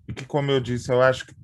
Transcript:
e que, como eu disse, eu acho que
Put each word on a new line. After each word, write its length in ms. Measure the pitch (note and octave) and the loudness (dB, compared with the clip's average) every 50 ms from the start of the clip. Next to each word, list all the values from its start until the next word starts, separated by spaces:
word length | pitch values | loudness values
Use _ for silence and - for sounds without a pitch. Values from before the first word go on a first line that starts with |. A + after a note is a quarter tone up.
| - | -16
e 80 | - A2+ | -14 -12
que, 120 | - C3+ | -12 -10
como 260 | - - D3+ C#3+ C#3 | -6 -4 -2 0 0
eu 80 | C#3 C3+ | 0 0
disse, 320 | B2+ A2+ B2 A#2+ - - | 0 -2 -4 -6 -4 0
eu 100 | B2+ B2 | 2 4
acho 240 | B2+ C3 C3 B2+ - | 4 4 4 2 -4
que 80 | - - - | -14 -18 -16